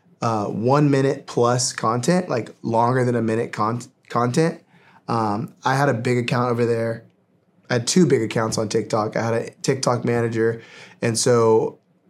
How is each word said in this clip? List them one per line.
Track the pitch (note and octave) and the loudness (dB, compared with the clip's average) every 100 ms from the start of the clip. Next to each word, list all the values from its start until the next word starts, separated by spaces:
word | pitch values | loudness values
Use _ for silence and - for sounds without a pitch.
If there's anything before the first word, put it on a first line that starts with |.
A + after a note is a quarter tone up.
| _ _ | _ _
uh, | A#2 A2 | -2 -2
one | G2+ - A#2 C#3+ D3 | -4 -2 2 4 4
minute | C#3 C3+ - - | 4 2 -2 -4
plus | - A#2+ B2 B2 | 0 2 2 -2
content, | - A2+ A#2+ B2 F3+ F3+ | -4 -2 0 0 0 0
like, | B2+ A2 - | -4 -6 -10
longer | - A2+ A#2+ B2+ | -2 2 2 2
than | B2+ A#2+ | 2 0
a | |
minute | A2+ A2+ - | 0 -2 -2
con-, | - G#2+ A#2+ B2 _ _ | -2 -2 -2 -8 _ _
content. | A#2 A#2+ B2 E3 - _ _ _ - - | -2 0 2 0 -2 _ _ _ -16 -6
Um, | A#2 A2 G#2 C#3+ - | -2 0 -2 -6 -6
I | B2+ | -2
had | C3+ C#3+ | 0 2
a | |
big | A#2 B2 B2 | 0 0 -2
account | A#2+ A#2+ B2 | 0 -2 0
over | A#2+ A#2 | 0 0
there. | A#2 A2+ A#2 - _ _ _ _ _ - | 0 -4 -6 -12 _ _ _ _ _ -4
I | |
had | B2 A2+ | -2 2
two | F#3 E3 | 4 4
big | B2+ | 4
accounts | A2 A#2+ A2 F#2+ | 0 -2 -2 -2
on | A2 | -2
TikTok. | A2+ G#2 A2+ G#2+ - | -2 -2 -2 -2 -2
I | |
had | A#2 | -2
a | A2+ - - | -2 -4 -6
TikTok | - B2+ C3 A#2+ | -4 -2 0 0
manager. | B2 A#2+ A#2 A2+ A2+ A#2 - - - - | 0 0 0 0 -2 -2 -10 -20 -20 -6
And | A#2+ A2+ | -4 0
so | C3 A#2+ A2+ A2 C#3+ - _ _ | 2 4 4 4 2 -6 _ _